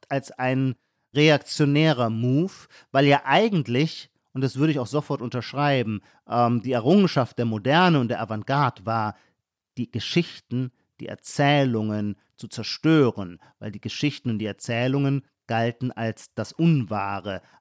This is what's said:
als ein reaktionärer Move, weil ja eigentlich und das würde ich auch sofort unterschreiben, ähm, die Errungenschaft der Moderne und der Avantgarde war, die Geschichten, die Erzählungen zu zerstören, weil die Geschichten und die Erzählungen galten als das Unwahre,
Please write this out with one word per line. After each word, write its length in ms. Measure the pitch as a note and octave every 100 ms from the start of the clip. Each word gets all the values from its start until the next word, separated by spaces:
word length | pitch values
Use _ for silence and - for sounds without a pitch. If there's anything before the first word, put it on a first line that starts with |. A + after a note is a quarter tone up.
| -
als 200 | C#3 -
ein 440 | - B2+ C3 C3 A#2+ _ _ _
reaktionärer 960 | C#3 D#3 C#3+ - - C#3+ D3 D#3+ B2 A#2
Move, 420 | A2+ B2 C#3 F#3 - - - _
weil 140 | C3+ C#3+
ja 160 | C#3
eigentlich 840 | C3+ D#3+ A3+ F3+ A2+ B2 D#3+ - - _ _
und 100 | C3
das 140 | C3 C3
würde 160 | D#3
ich 60 | C#3+
auch 80 | A2+
sofort 340 | D3 - C#3
unterschreiben, 800 | A#2+ B2 - C3+ D3 C3+ A2 G#2 - _ -
ähm, 340 | A#2+ A#2+ A#2+
die 100 | B2
Errungenschaft 640 | B2 A#2+ G3+ F3+ C#3+ A2+ -
der 60 | A#2
Moderne 540 | G#2+ B2+ D#3+ F#3 D3+
und 80 | A#2+
der 120 | A2
Avantgarde 640 | G#2+ G#2+ A#2 C#3 C3 - G2
war, 300 | A2+ G#2+ - _ _ _ _ _ -
die 120 | A2+
Geschichten, 800 | A2 - F3 E3+ - _ B2 B2+ - _ _
die 60 | -
Erzählungen 1080 | G#2 - - C#3+ D3 C3+ A2 G#2+ G#2+ G#2 - _ -
zu 120 | A2
zerstören, 880 | - - - D#3 D#3 B2 - F2 F2 _ _
weil 120 | A2
die 80 | G2+
Geschichten 500 | A2+ - D3 - B2
und 80 | G#2+
die 80 | G#2+
Erzählungen 800 | - - A#2 C3 C#3 C#3 C#3 - _ -
galten 440 | A2+ A#2 - B2+
als 420 | - A2+ - -
das 180 | - G#2
Unwahre, 920 | - E3+ D3 G#2+ G#2+ G2 G2 G2+ F#2 - _